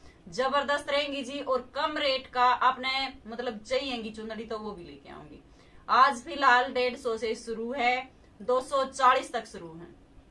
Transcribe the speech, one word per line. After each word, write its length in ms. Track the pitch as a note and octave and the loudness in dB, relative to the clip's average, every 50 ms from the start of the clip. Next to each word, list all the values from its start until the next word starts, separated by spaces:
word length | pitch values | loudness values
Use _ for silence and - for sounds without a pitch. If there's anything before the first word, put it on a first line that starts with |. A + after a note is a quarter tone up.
| - - - - - - | -20 -20 -20 -20 -18 -8
जबरदस्त 600 | - G3+ B3+ C4+ C4 C#4+ C#4 C#4+ C#4+ C#4+ C#4+ D4 | -2 0 0 2 2 2 2 2 0 0 0 0
रहेंगी 320 | C#4 C#4+ D4 C#4+ C#4 C#4 B3 | 0 0 0 0 -2 -6 -6
जी, 160 | A3+ C#4 C#4+ | -6 -6 -6
और 200 | C#4+ - C4 B3+ B3 - - | -2 0 0 0 -2 -4 -4
कम 220 | C#4 D4+ D#4 D4+ D4+ | -2 -2 -2 0 0
rate 300 | D4 C#4 C4 C4 C4 - | 0 2 0 0 -2 -4
का 160 | - B3+ B3 | 0 4 4
आपने 460 | B3 B3 B3 - B3+ B3 B3 B3+ C4 C4 C4+ C4+ C4 C4+ - - G#3+ | 4 4 4 4 2 2 2 -2 -4 -2 -2 -4 -4 -6 -10 -14 -12
मतलब 300 | A3+ A#3 A#3+ B3+ A3+ G#3 | -10 -6 -6 -6 -6 -8
चाहिएगी 520 | - - C4 B3+ C#4 C#4 B3 A#3 G#3+ A3 | -6 -2 -2 -2 -2 -2 -6 -6 -6 -8
चुंदड़ी 320 | G#3+ A3 A3 A3 A3 G#3 A3+ | -10 -10 -10 -10 -8 -10 -8
तो 120 | A3 A3+ G#3+ | -8 -8 -8
वो 120 | A3 G#3+ | -8 -8
भी 120 | F#3+ F3 E3+ | -10 -12 -12
लेके 260 | D3 C#3+ C#3 - C#3+ | -16 -18 -18 -18 -18
आऊंगी। 300 | C#3+ D3 D3+ D3 C#3 C3+ - - - - - - - - - - | -18 -16 -16 -18 -20 -20 -20 -20 -20 -20 -20 -20 -20 -12 -2 2
आज 340 | - A#3+ C4 C#4 C#4 - - | 6 6 6 6 4 0 -6
फिलहाल 480 | D#4+ D#4 C#4+ C#4+ C4 A#3+ B3 B3+ C4+ A3+ | -8 -4 2 4 6 6 6 6 2 0
डेढ़ 220 | B3+ B3 B3 A#3+ | 0 0 0 0
सौ 200 | - - B3 A3+ A3+ | -2 -4 -4 -4 -2
से 160 | A#3+ A3 A#3+ | -2 -4 -4
शुरू 360 | - - A#3 A3+ G#3 A3+ A#3 B3+ | -4 -6 -8 -8 -6 -6 -6 -2
है, 360 | C#4+ A#3+ B3 B3 C4 C4+ - - - - - - - | 0 2 2 2 0 -2 -6 -14 -20 -20 -20 -20 -8
दो 200 | G3+ A#3+ B3 B3+ | -2 0 2 2
सौ 220 | B3+ - C#4+ C#4 C4+ | 0 0 0 0 0
चालीस 460 | C4+ - - C4+ B3+ C4 C4+ C4+ - - | 0 0 4 6 6 6 6 2 -2 -6
तक 120 | A#3 A3+ | -6 -8
शुरू 280 | - - F#3+ E3+ E3 D#3+ | -8 -12 -14 -14 -14 -14
है, 140 | E3 E3+ - - - - - - - - - | -14 -16 -18 -20 -20 -20 -20 -20 -20 -20 -20